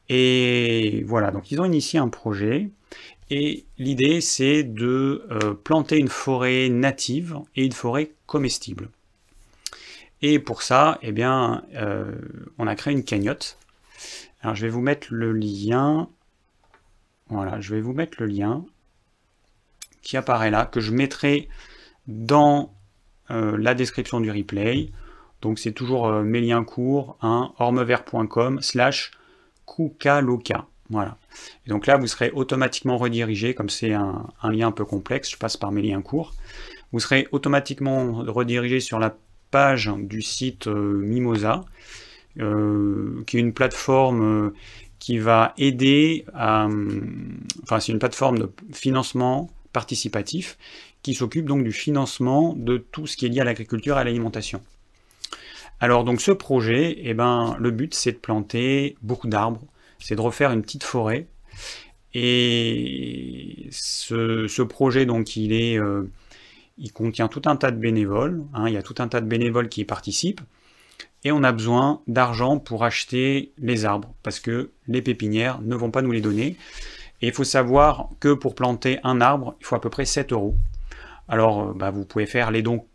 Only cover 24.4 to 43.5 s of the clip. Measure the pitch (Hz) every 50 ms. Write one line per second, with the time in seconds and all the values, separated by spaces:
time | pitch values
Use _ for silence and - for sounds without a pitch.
24.4 | 101 - 98 98 104 113 123 139 107 147 - - - - - - - _ _ _
25.4 | - 104 110 110 - 117 107 - 127 123 131 127 117 110 107 107 107 107 113 120
26.4 | 120 117 117 117 113 113 - - 123 131 139 143 131 117 - - - 113 117 120
27.4 | 123 - - - 120 120 123 127 123 113 123 117 - - - 117 110 104 - 113
28.4 | 117 127 135 139 135 - - 123 120 131 139 - - - - - _ _ _ _
29.4 | _ _ _ _ _ - - - 165 147 - _ - 143 143 147 139 123 123 117
30.4 | - - - - - - _ - _ - 110 107 101 95 110 - _ _ - -
31.4 | - - - - _ 117 104 104 98 135 139 139 131 113 - - 120 117 - 139
32.4 | 131 - 139 131 131 123 - - - 131 123 120 123 120 117 117 117 110 110 101
33.4 | 110 120 120 - 107 101 - - 117 113 107 104 101 95 90 - - - - -
34.4 | - 110 110 110 113 113 107 - 104 - 101 98 92 - 123 143 - - - -
35.4 | - 117 - - 110 101 104 104 101 107 101 98 95 - 131 156 165 - - -
36.4 | - - - - - - - - - _ - 117 - - 139 135 135 - - 139
37.4 | - 139 143 143 139 - 139 - 139 135 135 131 127 123 117 113 123 120 107 123
38.4 | 123 120 120 123 120 120 127 131 120 - 113 113 113 110 - - _ _ - -
39.4 | _ _ - 139 139 139 135 120 104 107 104 101 98 98 107 110 107 - - -
40.4 | 131 131 - - - 113 104 104 101 101 101 101 101 104 113 127 123 120 113 107
41.4 | 101 110 117 185 185 - - - - - - - - - - - _ _ - -
42.4 | 113 107 104 107 107 107 104 104 101 101 101 104 104 107 117 120 113 - - 120
43.4 | 120 117